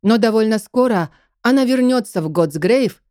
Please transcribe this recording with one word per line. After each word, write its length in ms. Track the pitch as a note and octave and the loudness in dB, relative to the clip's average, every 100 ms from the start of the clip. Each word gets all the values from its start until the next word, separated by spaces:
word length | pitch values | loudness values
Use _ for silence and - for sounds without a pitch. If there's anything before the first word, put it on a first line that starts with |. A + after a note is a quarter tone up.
Но 160 | G3 A3+ | 2 2
довольно 420 | A3+ A3 A3 A3 | 2 0 0 -2
скоро 520 | - B3+ B3+ G#3 E3 _ _ _ | -4 -2 0 0 -4 _ _ _
она 240 | A#3 C4+ B3+ | 0 0 2
вернётся 560 | C4 B3 B3+ A#3+ F#3 | 0 2 0 -2 -6
в 80 | D#3+ | -4
Готсгрейв 720 | D#3 E3 D#3 F3+ B3+ A#3+ - _ | -2 -2 -2 0 0 0 -6 _